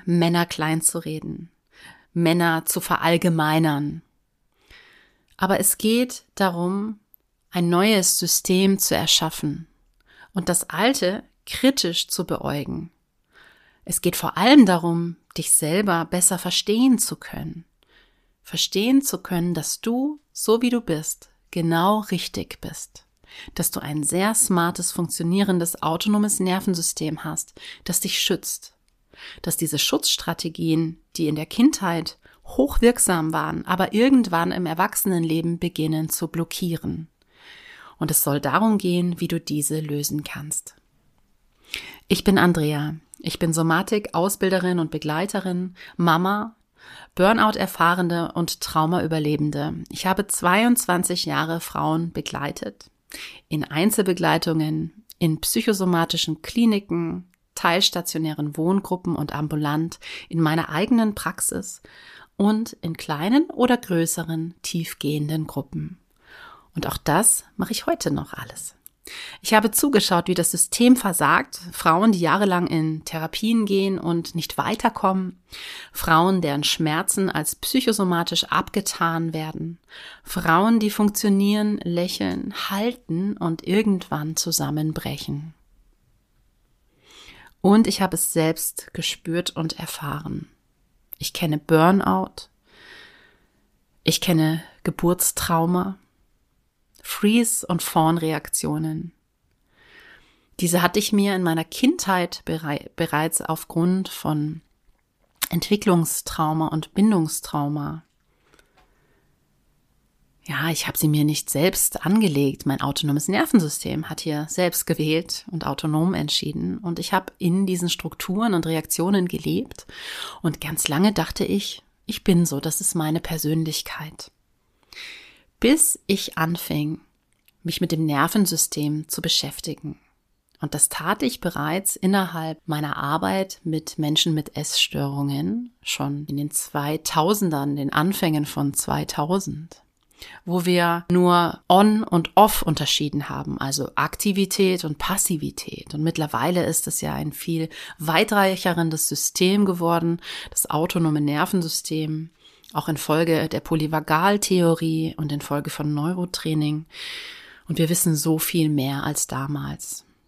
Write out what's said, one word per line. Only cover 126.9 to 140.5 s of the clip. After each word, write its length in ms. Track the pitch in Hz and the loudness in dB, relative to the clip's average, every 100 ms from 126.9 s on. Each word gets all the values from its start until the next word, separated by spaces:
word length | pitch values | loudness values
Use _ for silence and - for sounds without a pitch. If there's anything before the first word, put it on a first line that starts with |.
| 160 _ _ _ _ _ _ | -6 _ _ _ _ _ _
mich 180 | 170 - | -6 -4
mit 100 | 170 | -2
dem 140 | 160 | 0
Nervensystem 1040 | 156 143 160 208 185 165 - 151 147 151 - | 0 2 2 2 2 0 -2 -2 -4 -4 -6
zu 140 | - | -6
beschäftigen. 760 | 160 - 143 - 160 - 98 - _ _ _ _ _ _ | -2 -2 -4 -8 -10 -10 -12 -14 _ _ _ _ _ _
Und 140 | 151 | -6
das 120 | 147 - | 0 -2
tat 360 | - 160 214 | 0 -4 -2
ich 180 | 262 - | -2 -4
bereits 540 | 175 143 151 180 196 | -6 -4 -4 -4 -4
innerhalb 640 | - 190 196 180 165 160 156 - | -2 2 2 0 -4 -8 -8 -6
meiner 280 | 151 147 | -4 -4
Arbeit 640 | - 139 160 190 190 190 - | -4 -2 -2 0 -2 -4 -6
mit 340 | 165 156 - - | -4 -4 -4 -4
Menschen 380 | 151 156 175 | 0 2 2
mit 200 | 156 - | 0 -2
Essstörungen, 1200 | 139 151 - - - 139 139 143 139 175 233 240 _ | -8 -4 -2 -2 -2 -4 -2 -2 -2 -2 -4 -8 _
schon 460 | - - 139 143 147 | -8 -4 -4 -6 -6
in 100 | 143 | -6
den 140 | 147 | -4
zweitausendern, 1200 | - - 147 143 156 - 160 165 208 185 147 143 | -6 -6 -4 -4 -4 -2 2 2 2 0 0 -2
den 160 | 143 139 | -2 -2
Anfängen 540 | - 175 196 170 151 | 0 0 0 0 0
von 300 | 147 147 143 | -2 -2 -2
zweitausend, 1040 | - - 147 147 - 151 196 196 151 165 - _ _ _ - - - | -2 -2 -2 -2 -4 -2 -2 -4 -10 -12 -20 _ _ _ -20 -20 -14
wo 200 | 175 | -4